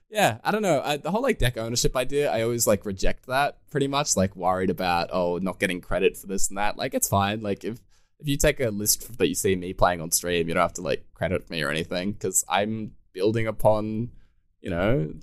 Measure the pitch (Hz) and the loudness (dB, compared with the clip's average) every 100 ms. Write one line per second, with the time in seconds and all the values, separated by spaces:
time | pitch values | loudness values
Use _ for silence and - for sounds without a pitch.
0 | _ 214 160 113 147 214 196 143 120 147 | _ 2 2 2 -2 0 2 2 0 -4
1 | 147 214 269 - 123 113 113 117 143 131 | -2 0 0 2 0 0 -4 0 0 0
2 | 127 139 147 113 113 120 120 101 107 98 | 0 0 0 0 0 0 2 2 0 0
3 | 92 - - 131 143 - - 143 139 139 | 2 0 -2 0 0 -4 -6 -2 0 0
4 | 147 101 95 92 90 92 95 85 90 85 | 0 2 0 0 0 2 0 0 2 2
5 | - 92 87 87 92 - 98 90 - 90 | 0 0 0 0 -2 -2 -2 -2 -4 2
6 | 92 - 101 98 - 98 101 - 135 262 | 2 0 -6 -2 0 0 -2 -2 -4 -2
7 | - 98 98 110 104 98 92 120 _ _ | 0 2 2 -2 -4 -4 -6 -8 _ _
8 | _ _ 147 139 151 139 120 104 104 - | _ _ -4 2 2 2 -2 -2 0 -2
9 | - - 92 92 101 92 90 - 92 87 | -2 0 0 2 0 0 -2 2 2 2
10 | 82 - 87 87 82 85 85 - 82 - | -2 -2 0 0 2 2 2 0 -4 -4
11 | - - 82 90 - 85 73 78 78 92 | -6 -6 -2 -2 -4 -4 -2 -2 -2 -4
12 | 98 - 95 - - 95 107 110 104 - | -4 -4 -2 -2 0 0 0 -4 -8 -12
13 | _ 92 104 113 110 104 107 107 107 107 | _ -2 0 2 -2 2 4 4 0 -4
14 | 120 - - _ _ _ - 85 101 143 | -6 -8 -20 _ _ _ -6 0 2 2
15 | 156 - | -2 -8